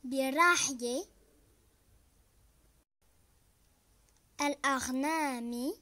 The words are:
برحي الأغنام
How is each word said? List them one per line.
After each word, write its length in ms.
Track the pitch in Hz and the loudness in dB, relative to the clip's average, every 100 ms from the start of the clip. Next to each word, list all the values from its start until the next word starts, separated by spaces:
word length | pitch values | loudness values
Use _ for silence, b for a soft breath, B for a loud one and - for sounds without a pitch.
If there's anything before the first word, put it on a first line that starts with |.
برحي 1040 | 262 269 269 277 349 349 - 254 240 254 403 - _ _ _ _ _ _ _ - _ _ _ _ _ _ _ _ _ _ _ _ _ _ _ _ _ _ _ _ - _ _ - | -4 -2 -2 4 6 6 0 -4 -4 -6 -8 -18 _ _ _ _ _ _ _ -20 _ _ _ _ _ _ _ _ _ _ _ _ _ _ _ _ _ _ _ _ -20 _ _ -2
الأغنام 1300 | 294 285 277 262 247 254 285 320 294 247 233 240 262 427 | -2 0 0 0 0 -2 0 0 -2 -4 -6 -4 -6 -6